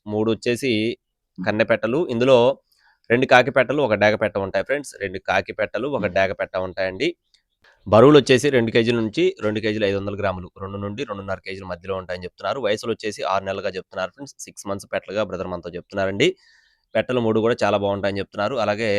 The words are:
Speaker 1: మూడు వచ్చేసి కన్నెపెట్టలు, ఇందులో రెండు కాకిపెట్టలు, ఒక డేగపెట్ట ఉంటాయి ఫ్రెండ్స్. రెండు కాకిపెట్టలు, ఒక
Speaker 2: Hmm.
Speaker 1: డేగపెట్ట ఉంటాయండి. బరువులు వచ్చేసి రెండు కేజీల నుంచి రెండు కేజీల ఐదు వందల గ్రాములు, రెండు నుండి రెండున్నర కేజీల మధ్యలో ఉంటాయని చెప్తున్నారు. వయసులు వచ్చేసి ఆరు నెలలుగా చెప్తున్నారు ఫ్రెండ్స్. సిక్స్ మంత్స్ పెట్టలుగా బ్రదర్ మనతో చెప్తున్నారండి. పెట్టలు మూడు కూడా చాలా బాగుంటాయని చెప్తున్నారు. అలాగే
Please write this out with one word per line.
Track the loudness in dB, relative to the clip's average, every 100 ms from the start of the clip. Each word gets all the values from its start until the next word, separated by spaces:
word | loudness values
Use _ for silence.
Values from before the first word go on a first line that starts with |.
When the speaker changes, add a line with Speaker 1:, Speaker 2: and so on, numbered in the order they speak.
| -6
Speaker 1:
మూడు | -2 0
వచ్చేసి | -2 -2 -2 0 0 0 -4 _ _ _ -10
కన్నెపెట్టలు, | -4 0 0 0 0 -2 -2
ఇందులో | 0 6 6 6 2 _ _ _ _ -2
రెండు | 0 6
కాకిపెట్టలు, | 6 6 2 0 0
ఒక | 0 2
డేగపెట్ట | 4 2 0 -2
ఉంటాయి | -4 -4 -2
ఫ్రెండ్స్. | -4 -6 -8
రెండు | -8 -6
కాకిపెట్టలు, | -2 -2 -2 -4 -4 -4 -4
ఒక | -4
Speaker 2:
Hmm. | -2 0
Speaker 1:
డేగపెట్ట | 0 -2 -6 -4
ఉంటాయండి. | -6 -4 -6 -2 -4 -6 _ _ _ _ _ _ 4
బరువులు | 8 10 8
వచ్చేసి | 8 4 4
రెండు | 2 2
కేజీల | 2 2 2
నుంచి | 0 0 -2 0
రెండు | -4 -2
కేజీల | -2 0
ఐదు | 0 -2
వందల | -4 -4
గ్రాములు, | -4 -4 -8 -12
రెండు | -10 -8
నుండి | -8 -6
రెండున్నర | -8 -8 -8 -10
కేజీల | -10 -12 -10
మధ్యలో | -10 -8 -8
ఉంటాయని | -6 -10 -10
చెప్తున్నారు. | -8 -6 -2
వయసులు | -2 -2 -4
వచ్చేసి | -6 -6 -6
ఆరు | -4 -2
నెలలుగా | -2 -4 -6
చెప్తున్నారు | -8 -10 -8 -8
ఫ్రెండ్స్. | -10 -20 -18
సిక్స్ | -20 -14 -8
మంత్స్ | -8 -6
పెట్టలుగా | -8 -6 -6
బ్రదర్ | -4 -6 -6
మనతో | -8 -10
చెప్తున్నారండి. | -12 -10 -4 -4 0 0 -2 _ _ _ _ _
పెట్టలు | -4 -2 0
మూడు | 0 2
కూడా | 0 0
చాలా | 0 0
బాగుంటాయని | 0 -2 -2 -4
చెప్తున్నారు. | -6 -4 -4 -2
అలాగే | -2 -2 0